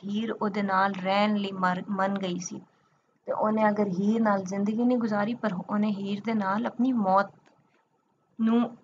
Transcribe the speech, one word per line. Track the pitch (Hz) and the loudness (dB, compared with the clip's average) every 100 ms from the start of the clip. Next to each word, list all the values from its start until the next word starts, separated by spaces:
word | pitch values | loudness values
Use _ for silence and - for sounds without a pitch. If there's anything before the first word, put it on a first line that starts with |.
ਹੀਰ | 196 208 226 | -4 -4 -4
ਉਹਦੇ | - 208 208 | -2 -2 -2
ਨਾਲ | 196 190 196 | 0 2 2
ਰਹਿਣ | 190 185 202 214 208 | 0 0 2 2 2
ਲਈ | 196 | -2
ਮਰ-, | 190 185 180 196 | -2 0 0 -2
ਮੰਨ | 190 196 202 | -2 0 -2
ਗਈ | 185 175 | -4 -4
ਸੀ। | - - - _ _ _ _ _ - | -6 -12 -16 _ _ _ _ _ -6
ਤੇ | |
ਉਹਨੇ | - 214 220 214 | -2 0 2 2
ਅਗਰ | 208 202 | 2 0
ਹੀਰ | 180 202 226 | 0 2 2
ਨਾਲ | 220 196 | 2 2
ਜ਼ਿੰਦਗੀ | 185 196 202 220 | -2 -4 -2 0
ਨਹੀਂ | 247 247 | 2 2
ਗੁਜ਼ਾਰੀ, | 226 208 208 | 0 -2 -2
ਪਰ | 240 214 180 - | -2 -4 -4 -4
ਉਹਨੇ | 208 214 | -2 0
ਹੀਰ | 196 196 202 220 | -2 -4 -4 -2
ਦੇ | |
ਨਾਲ | 220 190 208 233 | -2 0 -2 -2
ਆਪਣੀ | - 254 | 0 0
ਮੌਤ | 240 190 190 196 - _ _ _ _ _ _ _ _ _ - | 2 4 4 2 -4 _ _ _ _ _ _ _ _ _ -2
ਨੂੰ | 220 233 233 - | 2 4 2 -4